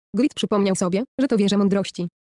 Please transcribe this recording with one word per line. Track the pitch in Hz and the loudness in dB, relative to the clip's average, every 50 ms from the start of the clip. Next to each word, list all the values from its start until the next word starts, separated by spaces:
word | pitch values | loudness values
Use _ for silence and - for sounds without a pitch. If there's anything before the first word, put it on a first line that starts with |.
| _ _ - | _ _ -2
Grid | 196 - 302 - | 0 0 0 -2
przypomniał | - - 190 214 208 202 196 190 | -4 -2 0 0 2 2 2 0
sobie, | - 196 180 180 190 254 - _ - | 0 0 0 -2 -2 -4 -4 _ -2
że | 262 285 | 0 0
to | - 208 | 2 2
wieża | 202 196 202 202 | 2 2 2 2
mądrości. | 202 196 196 196 185 - - - 175 175 - _ _ _ | 2 2 2 0 -2 -4 -6 -8 -8 -8 -10 _ _ _